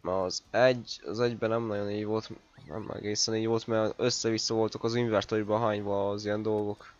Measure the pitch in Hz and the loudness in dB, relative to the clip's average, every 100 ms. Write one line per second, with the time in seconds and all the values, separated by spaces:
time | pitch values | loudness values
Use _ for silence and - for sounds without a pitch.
0 | 87 95 92 87 - 107 127 123 110 - | 0 0 0 -4 -4 4 4 4 -4 -12
1 | - 104 120 113 110 113 117 101 101 104 | -8 0 0 0 0 0 0 -2 -2 -4
2 | 104 110 - - _ - - 147 104 - | -2 -2 -4 -16 _ -20 -12 -10 -8 -6
3 | 104 104 - 110 110 113 - 113 110 - | -4 -2 0 0 2 0 2 2 2 2
4 | 123 - 117 110 - 113 110 - 117 117 | 0 2 0 0 0 2 0 0 -2 0
5 | 120 107 101 110 104 107 117 104 101 98 | 2 2 2 -2 0 2 2 0 0 0
6 | 98 104 104 104 107 107 104 104 - - | 0 -2 -2 -2 0 0 -2 -6 -12 -20